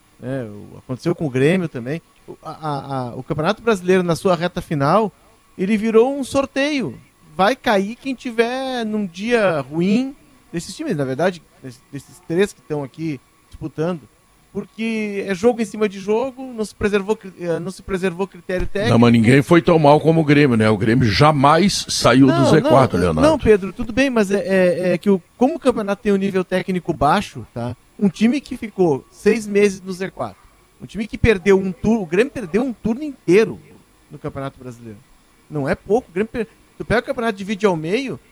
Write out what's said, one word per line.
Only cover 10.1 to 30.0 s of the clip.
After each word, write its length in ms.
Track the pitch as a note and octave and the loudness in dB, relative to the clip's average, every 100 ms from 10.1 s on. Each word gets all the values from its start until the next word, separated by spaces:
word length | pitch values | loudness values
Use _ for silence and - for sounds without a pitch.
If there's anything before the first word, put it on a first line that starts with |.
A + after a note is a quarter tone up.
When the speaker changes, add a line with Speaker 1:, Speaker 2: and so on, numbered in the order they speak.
| D4 _ _ _ | -8 _ _ _
Speaker 1:
desses 200 | F3 - G3 | -12 -10 -10
times, 200 | D#4 D#3+ | -6 -4
na 80 | |
verdade, 380 | C3 C3 F3+ F3 - _ | -4 -2 -2 -2 -12 _
desses, 200 | C3 A#2+ _ | -20 -20 _
desses 300 | C#3 - C3 - | -16 -16 -18 -4
três 260 | E3 G3+ | -2 -2
que 80 | - | -4
estão 220 | - D3+ | -10 -8
aqui 360 | C#3 - D#3+ C#3 _ _ _ | -8 -10 -8 -8 _ _ _
disputando. 520 | - D#3 - E3 E3+ A2+ _ _ _ _ | -14 -12 -6 -4 -6 -12 _ _ _ _
Porque 720 | G3+ G3 - A3+ A3 G#3+ G3 F#3+ | -12 -12 -8 -6 -4 -4 -6 -6
é 80 | F#3 | 0
jogo 260 | A3+ A#3 | 2 2
em 40 | G#3 | -4
cima 220 | G#3+ G#3+ | -2 -4
de 120 | G3 | -4
jogo, 420 | F#3+ A3 C4+ B3+ | -4 -2 -4 -8
não 240 | C4 A#3 G#3 | -12 -8 -10
se 80 | |
preservou 420 | - G#3 G3+ F#3+ A3 | -4 -2 0 -2 -6
cri-, 180 | F#3+ - | -8 -10
eh, 200 | F3 E3 | -6 -4
não 100 | F3 | -6
se 140 | F#3+ | -12
preservou 420 | F#3+ F#3+ F#3 E3+ F#3+ | -8 -4 -4 -4 -8
critério 400 | F3 - F3+ F3 | -8 -6 -4 -4
técnico. 260 | G3+ A3 | -2 2
Speaker 2:
Não, 60 | A#2 | 4
mas 140 | A#2 | 6
ninguém 320 | A#2 A2 C3+ | 4 4 4
foi 180 | - E3+ | 4 4
tão 160 | E3+ D#3+ | 4 4
mal 220 | C#3+ D3+ | 6 6
como 220 | D3+ D#3+ | 4 2
o 20 | |
Grêmio, 340 | D3 D3 D3 A#2 | 4 4 4 4
né? 100 | A2 | 2
O 100 | G#2+ | 2
Grêmio 280 | A2 B2 A#2 | 2 2 2
jamais 800 | E2+ D3+ D3 C#3 D#3+ G3 - - | 4 4 6 4 4 2 0 -4
saiu 360 | - B2+ B2+ C3+ | 0 4 6 6
do 60 | |
Speaker 1:
Não, 120 | C3 C3 | 6 4
Speaker 2:
Z 120 | D#3 | 4
quatro, 360 | C#4 - B2+ F#2 | 4 4 4 2
Speaker 1:
não, 60 | F2+ | 0
Speaker 2:
Leonardo. 240 | D#2 D4+ | 2 2
Speaker 1:
não, 80 | D4 | 2
Pedro, 340 | - G#3 F#3+ | 2 2 0
tudo 220 | F3 A#3 | -8 -4
bem, 160 | A3+ C#4 | -2 0
mas 220 | A#3 G3 | 0 0
é, 80 | G3+ | -2
é, 540 | F3+ F#3+ F3+ D#3+ F3+ | 0 2 2 0 -2
é 40 | F3 | -2
que 140 | G3+ | 0
o, 100 | F#3+ - - | 0 -2 -2
como 180 | C4 E4 | -2 0
o 40 | |
campeonato 420 | B3+ A#3 G3+ G3+ | 0 0 -4 -4
tem 100 | G#3 | -2
um 60 | G3 | 0
nível 260 | G3 F#3 | 0 -4
técnico 480 | F3+ F#3 F#3 F#3 - | -2 -4 -4 -4 -4
baixo, 540 | C#3 C#3 F#3+ - B2 G#2+ | 0 2 2 -2 -10 -14
tá? 220 | A#2+ A#2+ G#2+ _ - | -10 -8 -10 _ -2
Um 100 | G3+ | -2
time 320 | - A3 C#4+ | 2 0 0
que 160 | - B3 | -6 -12
ficou 480 | A3 G3 F3+ C3 - | -8 0 0 0 -6
seis 340 | - G3+ A3+ G#3 | -2 0 0 0
meses 340 | G3+ G#3 F#3+ | 2 2 0
no 120 | F#3 | -12
Z 160 | F3+ | -10